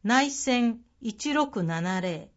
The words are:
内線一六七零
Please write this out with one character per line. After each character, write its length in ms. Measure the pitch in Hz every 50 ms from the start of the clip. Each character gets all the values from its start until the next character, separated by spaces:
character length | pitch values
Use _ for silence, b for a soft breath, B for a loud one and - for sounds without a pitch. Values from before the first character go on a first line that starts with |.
| -
内 280 | 202 240 262 277 285
線 480 | 277 - - 269 254 247 240 233 226 233 - _ _ _
一 320 | - 226 202 - - 294 294
六 300 | 302 294 285 - 208 175
七 380 | 165 165 165 170 180 185 185
零 280 | 180 180 170 156 160 - _